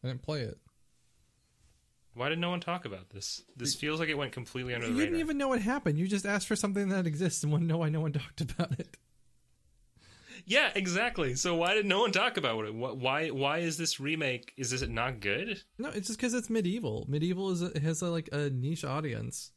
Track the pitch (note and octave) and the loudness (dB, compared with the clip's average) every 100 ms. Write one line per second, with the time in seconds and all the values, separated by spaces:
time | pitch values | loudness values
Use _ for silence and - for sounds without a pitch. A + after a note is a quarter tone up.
0 | B2+ B2+ - D3+ A2+ - - _ _ _ | -6 -6 -4 -4 -4 -8 -18 _ _ _
1 | _ _ _ _ _ _ - _ _ _ | _ _ _ _ _ _ -20 _ _ _
2 | _ A2+ C3 D#3+ F3 F3 F3 F3 F3 F#2+ | _ -4 -2 0 0 -2 -4 -6 -6 -10
3 | F#2 G2+ - - - - B2 C#3 D3 D#3 | -12 -10 -8 -8 -12 -6 -4 -2 -2 0
4 | D#3+ D3 C3+ - A#2 B2+ B2 A#2+ A#2 B3 | 0 0 -2 -6 -8 -6 -4 -2 0 2
5 | D#4+ E4 D#4+ D4 C#4 B3+ G#3 C#4 F3+ D3 | 2 2 0 0 2 2 2 0 2 2
6 | F#3 G3+ G3 G3+ - G#3+ G#3 G3+ G3 G3 | 2 0 0 0 0 0 2 0 0 2
7 | F3 D3+ F3+ - D3 D3+ E3+ E3 D#3+ D#3 | 0 2 0 0 2 2 2 2 2 0
8 | D#3 D3 - - D3 - F3+ B2+ - - | 0 -2 -4 -6 -4 -2 -2 -2 -6 -12
9 | _ _ - _ _ _ _ _ _ - | _ _ -20 _ _ _ _ _ _ -20
10 | - - - A#3+ F3+ A#3 C4+ G3+ F#3 F3+ | -20 -20 -20 -20 2 4 4 2 2 2
11 | A#3 A3+ C#3+ B2+ F3+ E3+ E3+ G#3+ G3+ F#3 | 2 2 0 2 2 4 4 4 4 4
12 | A#3+ F#3 A#3+ A#3 C#3 A2+ G#2+ A2 B2+ B2+ | 4 4 4 2 0 0 -2 -2 -4 0
13 | B2+ C#3 D#3+ C3+ C#3 D#3 E3+ D#3 D#3+ - | 0 2 0 0 2 2 0 -2 -2 -2
14 | C#3 D#3+ D3 B2 - - B2 B2 B2+ A2+ | -2 0 0 -2 -6 -6 -2 -2 -2 0
15 | B2 B2 G2+ G2+ F#2+ - - - C4+ G#3 | 0 0 0 0 -2 -6 -10 -8 -6 -4
16 | F#3 G#3+ B3 A#3+ A#3 A3+ F3+ G#3+ E3 G#2+ | -6 -2 0 0 0 0 2 0 -2 -4
17 | - C#3+ E3+ F#3 F#3+ F3+ F3 - D3+ D#3+ | -2 0 2 0 0 0 0 0 0 0
18 | F3+ E3+ D#3+ D3 D3 C3 C3 D#3+ C#3 C#3 | 0 -2 -2 -2 0 0 0 -2 -2 -2
19 | D#3 A2 A2+ - - | -2 -4 -6 -8 -12